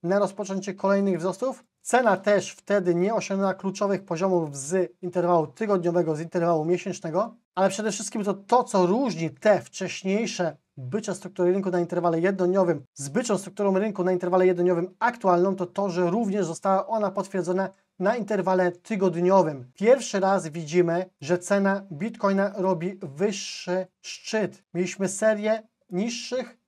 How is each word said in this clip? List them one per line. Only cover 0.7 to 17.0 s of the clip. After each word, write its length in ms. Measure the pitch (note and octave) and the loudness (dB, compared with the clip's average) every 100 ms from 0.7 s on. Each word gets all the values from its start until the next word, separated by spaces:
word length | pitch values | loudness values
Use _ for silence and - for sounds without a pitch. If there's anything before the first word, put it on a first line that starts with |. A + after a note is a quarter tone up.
kolejnych 440 | F#3+ G3 G3 G3+ F3 | -4 0 2 2 0
wzrostów. 460 | F3+ F3+ B3+ A#3+ _ _ | -2 -4 -6 -6 _ _
Cena 360 | - B3 A#3+ F#3 | 0 2 4 2
też 340 | G3+ G3+ G3 | 4 2 0
wtedy 440 | - - G3+ F3 E3+ | -12 -2 0 2 2
nie 200 | F#3 A3+ | 2 0
osiągnęła 380 | - G3 G3 | -2 -2 0
kluczowych 520 | F#3+ G3 F#3+ G3+ G3 G3 | -2 -6 -2 -2 -2 -2
poziomów 520 | E3 F#3+ F3+ D#3 C#3 | -2 2 0 0 -8
z 340 | C3+ F#3 E3+ - | -4 -2 -2 -4
interwału 460 | F3+ F3+ E3+ F3 D3+ | -6 -2 2 2 2
tygodniowego, 680 | - A3 G3 E3+ F3 D#3+ D3+ | -4 0 0 2 0 0 -2
z 40 | |
interwału 460 | E3 F3+ E3+ E3 D#3 | -4 -2 2 2 2
miesięcznego, 720 | F3 G3+ F3 E3 D#3+ A3+ - _ - | -2 -2 -8 -4 -2 -4 -6 _ 0
ale 140 | F#3+ | 0
przede 220 | G3 G#3+ | 0 -4
wszystkim 320 | G#3 G#3+ A3+ | -6 -6 -4
to, 100 | G3+ | -4
to, 300 | G3 - B3 | -4 2 2
co 220 | - G3 F3 | 4 2 4
różni 440 | G#3+ C4+ E3 E3 | 2 0 -2 -6
te 320 | - G#3+ F#3+ | 0 4 4
wcześniejsze 960 | - - F#3 - F#3+ G3+ A3+ - F3 C#3+ _ - | 2 -10 -8 -6 -2 -2 -2 -2 -4 -4 _ -14
bycia 380 | B2+ F#3+ A3 F3+ | -6 -6 -4 -8
struktury 360 | F3+ - F3+ | -10 0 2
rynku 180 | F#3+ F#3+ | 2 0
na 100 | F3 | -2
interwale 400 | F3 F3 F3 E3 | 0 0 0 2
jednodniowym 680 | F3+ G3 F3+ F#3+ F3+ D3+ - | 0 2 2 4 2 0 -4
z 160 | - C#3 | -14 -4
byczą 280 | D#3 B3 G3+ | -4 0 -2
strukturą 420 | - - G3+ F#3+ | -4 -2 0 2
rynku 240 | G#3+ G3+ | 0 -2
na 80 | F3+ | 0
interwale 360 | F#3 F3+ F#3 F#3 | 0 2 4 4
jednodniowym 480 | F3 F3+ E3+ F#3 _ | 4 2 2 -2 _
aktualną, 560 | A#3 A#3+ G3 F3 F#3 F#3+ | -2 0 2 4 2 0
to 100 | F3+ | -6
to, 240 | - G3+ | -4 -4
że 200 | F3 F3+ | 0 0
również 360 | F#3+ A3 G3+ E3 | 0 -2 -2 -2
została 420 | E3 G3 F#3+ G3 | -2 0 0 0
ona 240 | A3 | -2